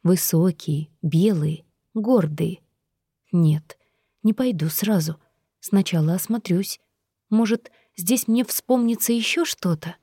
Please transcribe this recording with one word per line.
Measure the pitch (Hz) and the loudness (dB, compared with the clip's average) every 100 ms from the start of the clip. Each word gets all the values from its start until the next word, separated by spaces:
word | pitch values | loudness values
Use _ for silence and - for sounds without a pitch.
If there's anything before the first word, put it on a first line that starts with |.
Высокие, | 170 180 - 160 180 170 - 151 151 _ | 2 0 2 2 2 0 -4 -6 -6 _
белые, | 160 160 202 185 151 160 _ _ _ | -2 2 2 2 -2 -6 _ _ _
гордые. | 220 214 254 156 147 165 185 _ _ _ _ _ _ _ | -6 2 2 2 -2 -6 -6 _ _ _ _ _ _ _
Нет, | 175 160 151 - - _ _ _ _ | 2 2 2 -4 -20 _ _ _ _
не | 214 | -2
пойду | 214 254 185 151 | 0 -2 0 -4
сразу. | - 202 208 156 156 _ _ _ _ | -2 0 0 0 -6 _ _ _ _
Сначала | - 202 190 170 151 | -2 0 2 0 0
осмотрюсь. | 175 - 226 - 175 202 - _ _ _ _ _ | 0 -2 -6 0 -2 -2 -10 _ _ _ _ _
Может, | 214 226 233 - _ _ - | 0 2 -2 -4 _ _ -12
здесь | 175 247 - | -2 -2 0
мне | 226 | 0
вспомнится | 254 - - 247 233 233 - | 0 -6 0 0 2 -2 0
еще | 233 220 - 339 | 0 0 -2 -4
что-то? | - 185 160 165 175 | -2 -2 -2 -4 -16